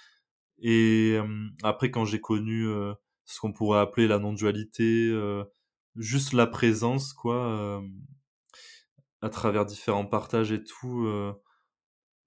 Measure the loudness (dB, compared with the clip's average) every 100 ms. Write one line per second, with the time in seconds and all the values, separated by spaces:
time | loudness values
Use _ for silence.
0 | -20 _ _ _ _ _ 2 6 6 6
1 | 4 2 -2 -6 -10 -4 -2 0 -2 0
2 | -2 -2 -2 -2 0 -2 -2 -2 -4 -8
3 | _ _ -16 -8 -8 -2 2 4 4 4
4 | 4 4 0 0 0 -2 -6 0 2 2
5 | 2 0 -2 -6 -8 _ _ _ _ -12
6 | -4 -2 2 4 2 4 2 2 0 -2
7 | -6 -8 -4 -4 -4 -4 -6 -8 -10 -16
8 | -20 -20 _ _ _ -20 -20 -20 _ _
9 | _ _ -10 -4 0 0 -2 -4 -2 -2
10 | -2 -4 -2 -2 0 -4 -6 -14 -10 -4
11 | -4 -4 -6 -10 _ _ _ _ _ _
12 | _ _